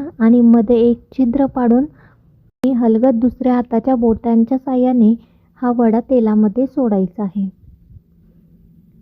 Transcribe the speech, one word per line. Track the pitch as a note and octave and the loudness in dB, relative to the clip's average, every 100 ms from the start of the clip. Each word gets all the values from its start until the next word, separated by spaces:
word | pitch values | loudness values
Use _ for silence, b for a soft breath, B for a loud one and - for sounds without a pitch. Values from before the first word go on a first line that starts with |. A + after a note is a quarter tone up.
| D4 - | -6 -2
आणि | A3+ A#3+ | 2 4
मध्ये | A#3 A#3 A3+ A#3 | 4 4 2 2
एक | A#3+ A#3 - - | 2 -2 -6 -4
छिद्र | B3 C#4 C4+ | -2 0 -2
पाडून | B3 A#3+ B3 D4+ b b b _ _ _ _ | -2 0 0 -2 b b b _ _ _ _
हलगत | B3+ B3 A#3 A3 C4 | -4 0 0 2 2
दुसऱ्या | A3+ A#3+ - B3+ B3 | 0 -2 -2 -2 -2
हाताच्या | A#3+ A3+ C4 B3+ | -2 -4 -2 -2
बोटांच्या | A#3 A3 A#3 A3+ A3+ C4 | 0 -2 -2 0 0 -2
साहाय्याने | C#4 B3+ B3+ B3+ G#3+ A#3 b b b - | -4 -2 0 2 2 0 b b b -8
हा | B3 A#3+ | -4 0
वडा | A3+ A3 | 0 0
तेलामध्ये | A#3+ B3+ A3 G#3+ G#3+ A#3+ C4 | 0 0 0 0 0 -2 -4
सोडायचा | D4 A#3+ G3 F3+ - | -2 -2 -2 -4 -6
आहे. | G3 G#3 F#3+ - - - _ - _ _ _ _ _ _ _ _ _ _ | -8 -6 -8 -10 -20 -20 _ -20 _ _ _ _ _ _ _ _ _ _